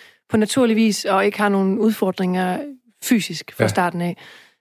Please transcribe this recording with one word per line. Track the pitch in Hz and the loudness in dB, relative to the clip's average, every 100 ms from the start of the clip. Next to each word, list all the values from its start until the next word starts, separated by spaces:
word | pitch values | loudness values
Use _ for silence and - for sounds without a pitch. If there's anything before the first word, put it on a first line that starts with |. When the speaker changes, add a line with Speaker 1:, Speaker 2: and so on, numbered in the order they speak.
| - _ _ | -20 _ _
Speaker 1:
på | 220 | 0
naturlig | 214 269 240 214 | 0 2 2 4
vis, | 220 196 | 2 0
og | 202 190 202 | 0 0 0
ikke | 202 | 0
har | 208 | 0
nogen | 196 190 190 | 2 0 2
udfordringer | 214 214 190 185 185 180 180 180 294 262 _ _ | 0 0 -2 -2 -2 -2 -2 -4 -8 -16 _ _
fysisk | - 233 - 160 - - | -2 -2 -2 -10 -10 -2
fra | |
Speaker 2:
Ja. | 175 | 0
Speaker 1:
starten | - 175 170 | 0 -2 -2
af, | 175 - - - - _ | -4 -6 -14 -20 -20 _